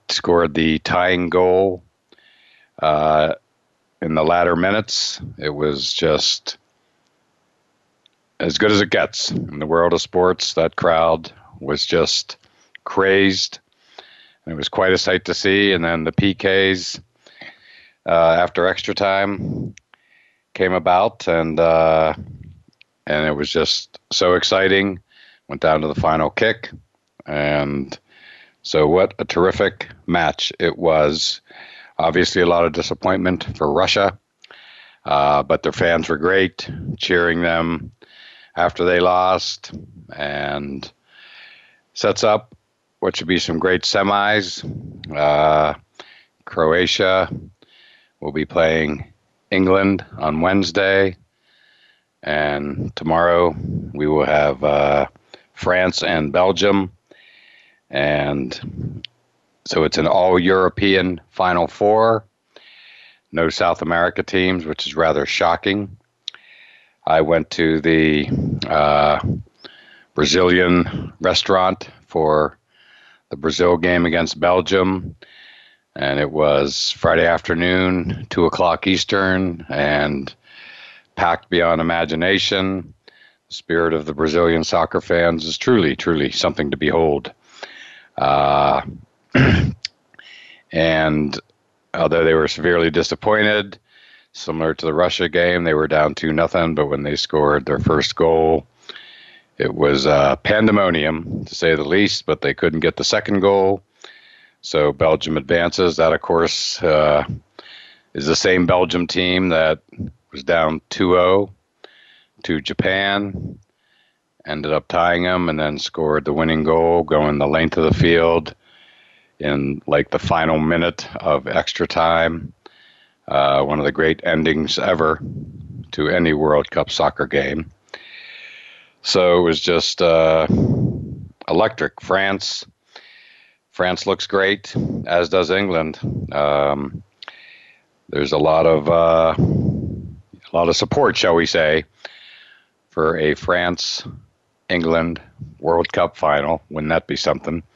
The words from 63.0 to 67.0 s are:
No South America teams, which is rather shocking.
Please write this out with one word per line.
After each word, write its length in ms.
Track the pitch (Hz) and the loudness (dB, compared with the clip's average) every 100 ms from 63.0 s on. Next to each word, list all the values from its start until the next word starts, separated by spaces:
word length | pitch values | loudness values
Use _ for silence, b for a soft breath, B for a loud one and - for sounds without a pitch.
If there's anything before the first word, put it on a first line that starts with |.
| B B _ | B B _
No 180 | 78 82 | -2 -2
South 340 | - 90 87 | 0 -2 -2
America 400 | 80 85 87 - | -2 0 0 -2
teams, 420 | - 95 92 92 78 | -2 0 0 -2 -4
which 220 | 76 - | -8 -6
is 80 | 76 | 0
rather 320 | 80 73 69 | 0 0 -2
shocking. 680 | - 87 82 101 101 98 - _ _ - B B B B B B B | 0 0 0 -2 -4 -6 -12 _ _ -18 B B B B B B B